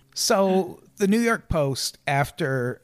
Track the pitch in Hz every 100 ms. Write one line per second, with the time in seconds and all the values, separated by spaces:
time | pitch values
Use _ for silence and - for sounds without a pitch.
0 | _ - - 202 196 190 180 - - -
1 | 196 220 233 214 - 165 139 127 - -
2 | - 139 139 - 147 135 123 -